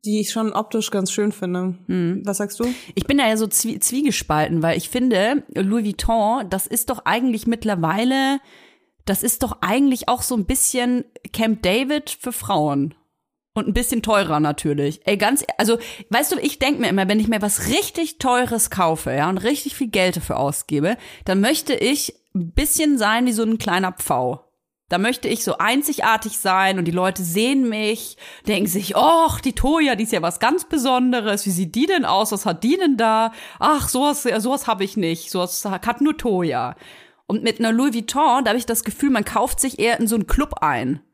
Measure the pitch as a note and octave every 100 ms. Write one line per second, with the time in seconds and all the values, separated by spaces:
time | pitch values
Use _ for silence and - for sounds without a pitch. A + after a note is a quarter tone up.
0 | G#3 G#3+ G3+ A3+ A3 - A3 A3+ G#3+ G#3
1 | F#3+ - G#3 G3+ F3+ F3+ F#3 F3+ - F3+
2 | E3+ F#3+ G3+ G3 G3+ - A#3+ B3 - -
3 | - C#4+ A#3 A3 A3 - A3+ A3 - B3+
4 | C#4+ - - D3+ D#3 E3 E3 E3 - B3
5 | B3+ G3+ G#3+ C#4+ - - F#3+ A3+ G#3 G3
6 | - A3+ G#3 B3 F#3 F#3+ - A3+ - -
7 | - G#3+ B3+ A3 A#3 A3+ A3 F#3+ D#3+ F#3+
8 | B3 C4+ C4+ C#4 _ - - _ _ _
9 | - G3+ B3 - A#3 - F3+ A3+ C#4 B3+
10 | - B3 - A#3+ F3+ C4 - B3+ B3 B3
11 | - - - - A3+ A3 F3+ G#3 C4+ D4+
12 | D4 - - A#3+ - F#3+ D3+ C#3+ C#3+ -
13 | _ _ _ _ _ - G#3+ A3 B3 A#3+
14 | A3 G#3 F3+ D3+ D3+ D3 D#3 D3 C#3+ D3+
15 | - G3 G#3 C#4 - - G#3+ A#3 - -
16 | - A#3 D4 F4 C#4+ - C4+ D4 A#3 F#3+
17 | F#3+ G#3+ G#3+ A3 G#3 - F#3+ D4+ G4+ -
18 | D#4+ - C4 B3 B3 A#3 - - E3+ D#3+
19 | - C3 D#3 F#3+ G#3 C#4+ C#4+ - B3 G3+
20 | F#3 F3 - - C#3 D3 - D3 D#3+ A#3+
21 | - - - F#3+ G#3+ D4+ - C#4 A#3 C#4+
22 | - - _ G3 E3+ - D4+ - D4+ C#4
23 | G#3 A3+ B3+ A3 A3+ A3+ - F3+ F#3 F3+
24 | - C3 B2+ C3 _ _ _ _ _ F3
25 | G#3+ B3+ - A3 - D3+ G3+ C4 D4 C#4+
26 | - A3 A3 - G3 F#3 F#3+ F#3+ E3+ F3
27 | F#3 F#3+ F3 F3 A#3 C4+ B3 G#3+ G#3+ A3
28 | - - - - - - G3+ F3+ F3+ -
29 | D4 E4 D#4+ - C4+ - C4 D#4+ D4 A3
30 | A3 G3+ E3+ - A3+ E4+ - D#4 B3+ B3+
31 | B3+ B3 G#3+ G3+ G3+ F3 F3+ A3 D#4+ F#4
32 | A#3+ F#3+ A3 G3 G#3+ F3 A#3 F4+ F4 B3
33 | A3+ A3 A3+ A3+ - - - D4+ - B3+
34 | C#4+ D4 B3 A3 A3 C4+ - G#3+ G3 G#3+
35 | E3 E3 - F#3 F3+ - G#3 F#3+ A#3 A#3+
36 | D4 D#4 B3 F#3 E3+ B2 B2 - - -
37 | - _ _ G#3 F#3 - A3+ A3+ C#4 A#3
38 | A3+ C4+ D4+ B3 A#3+ A3+ A#3+ A3+ - -
39 | C#4+ B3 G3+ A3 B3 - - - A#3 A#3
40 | A3+ A3+ F#3 - D4 - D3+ B2+ B2+ C#3+
41 | _